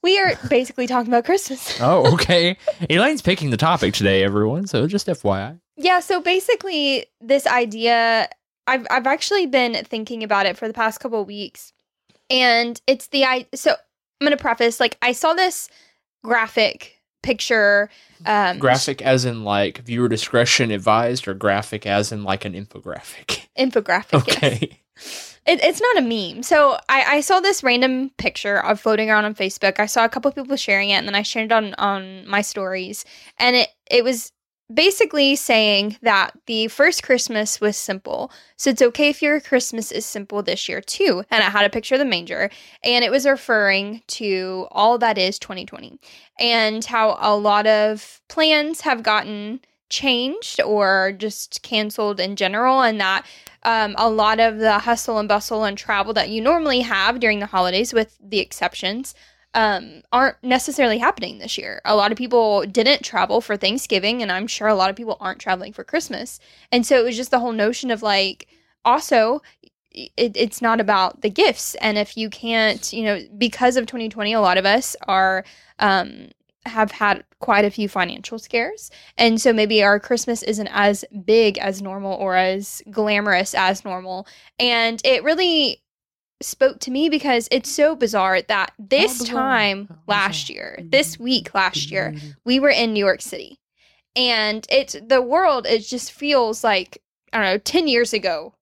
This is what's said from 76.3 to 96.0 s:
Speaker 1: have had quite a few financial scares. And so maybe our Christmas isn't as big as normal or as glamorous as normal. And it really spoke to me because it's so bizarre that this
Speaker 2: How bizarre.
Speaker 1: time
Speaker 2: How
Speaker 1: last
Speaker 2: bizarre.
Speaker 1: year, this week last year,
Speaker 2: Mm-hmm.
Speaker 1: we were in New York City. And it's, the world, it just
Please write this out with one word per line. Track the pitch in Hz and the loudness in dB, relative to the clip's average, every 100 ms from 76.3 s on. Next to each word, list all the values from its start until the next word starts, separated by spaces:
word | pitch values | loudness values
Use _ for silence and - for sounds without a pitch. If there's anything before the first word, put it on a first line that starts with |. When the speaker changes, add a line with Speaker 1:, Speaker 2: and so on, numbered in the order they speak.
| _ _ _ 240 | _ _ _ -8
Speaker 1:
have | 226 214 | -2 -2
had | - 208 196 - _ | 0 -2 -2 -6 _
quite | - 202 | 0 2
a | 202 | 2
few | 208 208 | 0 -4
financial | 190 175 - - 226 | -2 -4 -6 -14 -14
scares. | - 233 247 427 - - - - | -4 -4 -4 -8 -18 -20 -14 0
And | 233 226 | 2 4
so | 254 | 2
maybe | 220 208 214 | 4 2 4
our | 202 202 | 4 2
Christmas | - 240 - 233 | 0 -4 -2 -6
isn't | - 214 202 | -4 -4 -4
as | 202 202 202 - 208 | 0 0 0 -6 -10
big | 180 220 220 196 | 2 4 4 0
as | - 190 | -6 -6
normal | 196 196 196 | -10 -8 -8
or | 190 196 185 | -4 0 2
as | 185 190 202 - - | 2 -2 -8 -16 -8
glamorous | 208 214 208 208 185 190 | -4 0 0 2 0 0
as | - 185 190 | 0 0 0
normal. | 208 180 185 185 202 - _ - | -6 -10 -10 -12 -14 -20 _ -4
And | 247 233 226 233 | 0 2 0 0
it | 262 254 | 0 2
really | 254 320 359 330 190 - _ _ _ _ _ _ | 2 2 2 2 0 -4 _ _ _ _ _ _
spoke | - - 269 - | -12 0 0 0
to | - | -6
me | 254 320 | -2 0
because | 294 285 240 226 | 0 0 0 0
it's | 254 - | -2 -2
so | - 302 | 2 2
bizarre | 311 233 208 190 190 | 2 0 2 2 0
that | - 208 190 - | 0 -2 -2 -8
this | 202 277 370 247 | 0 2 2 -2
Speaker 2:
How | |
bizarre. | 240 247 | -6 -4
Speaker 1:
time | 269 240 202 196 208 | 0 2 0 -2 -10
Speaker 2:
How | 165 - | -16 -4
Speaker 1:
last | 202 196 156 - | 0 0 -4 -8
Speaker 2:
bizarre. | - | -12
Speaker 1:
year, | - - | -14 -14
this | 170 269 175 - | 0 0 0 -6
week | 240 247 165 | -2 -2 -2
last | 196 190 147 143 | -2 0 -2 -6
year, | 190 - 151 | -4 -6 -8
Speaker 2:
Mm-hmm. | 147 143 | -16 -10
Speaker 1:
we | 240 262 | 0 4
were | 285 | 4
in | 233 226 | 2 2
New | 214 | 2
York | 202 - | 2 0
City. | - 175 87 - _ _ _ _ _ 247 | -6 -12 -14 -20 _ _ _ _ _ -2
And | 247 226 214 214 - | 0 0 -2 -4 0
it's, | 262 277 160 226 | 0 0 -12 0
the | 254 | 2
world, | 247 311 370 262 - | 2 2 2 0 0
it | 226 | -2
just | 208 254 | -2 -10